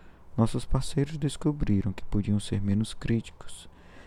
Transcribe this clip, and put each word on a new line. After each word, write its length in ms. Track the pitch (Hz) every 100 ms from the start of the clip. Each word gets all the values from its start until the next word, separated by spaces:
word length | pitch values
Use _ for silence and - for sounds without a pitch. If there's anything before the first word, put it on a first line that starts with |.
| - - - -
Nossos 260 | 113 123
parceiros 540 | - 135 - 139 139 156
descobriram 760 | 143 - 151 147 143 98 98
que 140 | 92 -
podiam 340 | 104 101 104
ser 220 | - 101
menos 320 | 101 101 110
críticos 760 | - - 117 - - - - - - - -